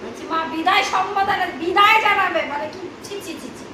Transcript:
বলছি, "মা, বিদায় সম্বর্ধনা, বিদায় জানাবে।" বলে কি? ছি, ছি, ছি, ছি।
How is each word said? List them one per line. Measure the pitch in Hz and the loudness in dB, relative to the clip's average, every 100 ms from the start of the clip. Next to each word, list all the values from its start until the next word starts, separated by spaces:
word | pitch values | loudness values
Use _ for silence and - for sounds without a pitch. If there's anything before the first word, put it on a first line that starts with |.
বলছি, | - - - | -12 -12 -4
"মা, | 320 320 | -4 -2
বিদায় | 320 339 392 | -2 2 2
সম্বর্ধনা, | 392 381 381 403 392 403 359 | 2 0 0 0 2 2 -2
বিদায় | - 330 381 415 440 | -2 0 6 6 6
জানাবে।" | 440 403 370 330 | 4 4 2 0
বলে | 269 285 302 | -2 -4 -6
কি? | 370 330 - | -8 -12 -12
ছি, | - | -12
ছি, | 403 - | -10 -10
ছি, | 302 | -12
ছি। | 254 - - | -12 -14 -16